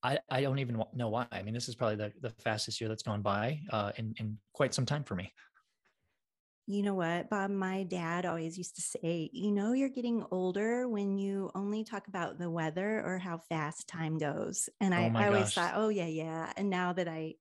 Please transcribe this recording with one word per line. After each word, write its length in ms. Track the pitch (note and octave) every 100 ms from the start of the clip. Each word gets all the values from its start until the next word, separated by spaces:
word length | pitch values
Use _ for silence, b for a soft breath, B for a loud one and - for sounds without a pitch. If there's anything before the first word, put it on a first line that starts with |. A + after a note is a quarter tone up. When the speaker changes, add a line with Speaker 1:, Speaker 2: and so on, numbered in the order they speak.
Speaker 1:
I, 140 | B2+ C#3 -
I 100 | C3
don't 200 | C#3 C3
even 180 | C3 A2+
wa-, 100 | A2
know 140 | C3 A#2
why. 180 | A2 A#2+
I 100 | G2+
mean, 100 | G2
this 160 | A#2 A#2+
is 60 |
probably 220 | A2+ A#2 G#2+
the, 160 | G#2 -
the 100 | A#2+ -
fastest 380 | - G#2+ - -
year 80 | A2
that's 140 | A2
gone 200 | - G#2
by, 380 | G2+ G2+ A2+ D3+ -
uh, 200 | A2 G2+ G2+
in, 180 | A2 A2
in 200 | A2 G#2+ _
quite 200 | - C#3
some 140 | - B2
time 160 | D3
for 120 | C#3+ F#2
me. 160 | F#2 _ B B _ _ _ _ _ _ _ _ _ _ -
Speaker 2:
You 140 | G3+
know 120 | G3+
what, 340 | F#3+ E3 E3+ -
Bob? 220 | G#3 G3
My 320 | G3 F#3 F#3+
dad 420 | F#3 F3+ E3 F3
always 320 | F3+ E3+ D#3+ F3
used 200 | F3 -
to 60 |
say, 480 | - - E3 E3+ D#3
"You 180 | - G3+
know 220 | G3+ G#3
you're 160 | B3+ C4+
getting 360 | C4 A#3+ A#3 -
older 560 | F#3 F#3 F#3 A3 A#3+ B3+
when 300 | G#3+ G3+ G3
you 320 | G3 G3 F#3+ F#3
only 260 | G3+ G#3+
talk 240 | G#3+ G3+ -
about 320 | F#3+ E3+ E3+
the 120 | F3
weather 520 | E3 D#3+ D#3+ G3+ A3
or 140 | - F#3
how 200 | F#3 E3+ -
fast 400 | E3 D3 - -
time 280 | E3+ D#3+ D#3+
goes." 520 | D3 D3+ - F#3 - _
And 140 | G3
I, 120 | F3 -
Speaker 1:
Oh 40 |
my 140 | A3+
Speaker 2:
I 20 | G3+
always 180 | G3+
Speaker 1:
gosh. 100 | -
Speaker 2:
thought, 180 | - E3+
"Oh, 140 | - A3
yeah, 180 | G3+ E3+
yeah." 460 | D#3+ D#3+ D#3+ D#3+ -
And 140 | G3+
now 220 | F#3 F3+
that 160 | F3+ E3+
I 260 | D#3+ D#3+ -